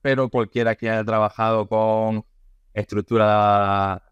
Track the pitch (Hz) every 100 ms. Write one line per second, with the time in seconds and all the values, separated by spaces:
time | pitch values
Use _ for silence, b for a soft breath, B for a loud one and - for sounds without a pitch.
0 | 139 131 127 127 107 120 113 107 113 110
1 | 107 110 107 - 113 113 104 110 110 110
2 | 110 107 - _ _ _ _ 107 104 101
3 | - 113 107 107 104 101 101 98 98 95
4 | _